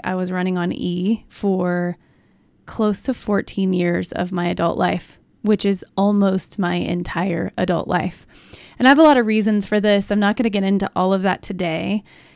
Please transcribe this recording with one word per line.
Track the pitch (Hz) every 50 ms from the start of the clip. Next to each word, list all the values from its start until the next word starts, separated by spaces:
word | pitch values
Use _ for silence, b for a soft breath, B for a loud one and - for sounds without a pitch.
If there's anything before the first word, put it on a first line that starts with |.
| -
I | - 185
was | 185 185 180
running | 185 185 180 185 185 180
on | 175 180
E | - - - 180 175 175 180 202 226 214 - -
for | - - - 202 190 190 185 180 175 175 175 175 175 b b b b b b b b b b b b _ _
close | - - - 220 208 202 -
to | - - 247
fourteen | - - - 208 196 - - - 196 196 185
years | 185 180 175 175 175 180 180 -
of | - - 180 180
my | 190 175 175
adult | 175 175 185 170 170 - -
life, | 180 180 - 175 - - - - _ _ _ _
which | - 208 214 202 -
is | 202 196 180 - - _
almost | - 196 202 208 202 202 196 190 185 - - -
my | - 180 175 175
entire | 175 175 - 180 175 175 - - - 180 196 175 170 - - - -
adult | 185 180 175 160 - -
life. | 180 175 - 180 - - - B B B B B B B B B B -
And | 240
I | 262
have | 277 285
a |
lot | 320 302 285
of | 254 226
reasons | 214 214 220 202 220 214 208 196
for | - 214 208
this. | 196 208 202 202 202 -
I'm | 202 208
not | 202 202 208
gonna | - 233 233
get | 196 202
into | 196 190 202 190 196 - -
all | 170 185 185 196
of | 190
that | 185 190 - -
today. | - - 190 180 180 170 160 170 180 190 202 214 b b b b b b b